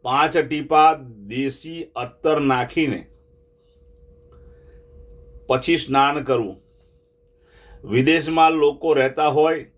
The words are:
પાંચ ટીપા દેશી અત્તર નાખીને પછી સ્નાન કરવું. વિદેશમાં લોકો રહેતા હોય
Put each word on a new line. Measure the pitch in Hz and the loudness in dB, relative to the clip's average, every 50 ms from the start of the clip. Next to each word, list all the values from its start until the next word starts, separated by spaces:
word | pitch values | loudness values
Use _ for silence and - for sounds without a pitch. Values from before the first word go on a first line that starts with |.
પાંચ | - 123 131 143 156 160 156 | -4 0 0 2 0 2 0
ટીપા | 170 143 123 156 147 143 - 160 151 156 156 160 147 135 123 113 104 101 | -2 -2 -2 -6 -8 -4 0 4 4 6 4 4 0 -8 -20 -20 -20 -16
દેશી | 101 113 127 139 135 135 - - 160 165 170 165 - _ | -10 -6 -4 -4 -4 -6 -10 -16 -16 -14 -14 -16 -12 _
અત્તર | 120 123 120 - _ - 151 151 147 | -10 -10 -10 -12 _ 0 0 2 2
નાખીને | 143 135 131 123 123 123 - 165 156 139 104 - - _ _ _ _ _ _ _ _ _ _ _ _ _ _ _ _ - - _ - - - _ _ _ - - - - - - - - - - - _ - - - - - - - - - - - | 2 0 0 0 -2 -2 -2 -2 -2 -2 -2 -6 -10 _ _ _ _ _ _ _ _ _ _ _ _ _ _ _ _ -20 -20 _ -20 -20 -20 _ _ _ -20 -20 -20 -20 -20 -20 -20 -20 -20 -20 -20 _ -20 -20 -20 -20 -20 -20 -20 -20 -20 -20 -4
પછી | - 127 127 - - 170 | -4 -4 -2 0 -2 -2
સ્નાન | 151 - 131 135 139 139 143 147 147 135 | -2 -2 0 2 2 2 2 0 -4 -2
કરવું. | 135 131 120 110 92 92 - _ _ _ _ _ _ _ _ _ _ _ _ _ _ _ _ _ _ _ - - - - - - | -2 -2 -2 -2 -6 -10 -16 _ _ _ _ _ _ _ _ _ _ _ _ _ _ _ _ _ _ _ -20 -20 -20 -20 -20 -8
વિદેશમાં | 101 104 123 131 147 165 165 143 160 160 165 160 160 | -2 0 2 4 4 2 2 0 -2 2 4 4 4
લોકો | 160 156 147 147 143 - - 165 151 | 4 2 0 0 0 -2 -2 0 2
રહેતા | 139 131 135 131 151 151 | 2 2 0 0 0 -2
હોય | 151 135 151 151 160 160 151 - - _ | 0 2 2 2 2 0 -4 -8 -16 _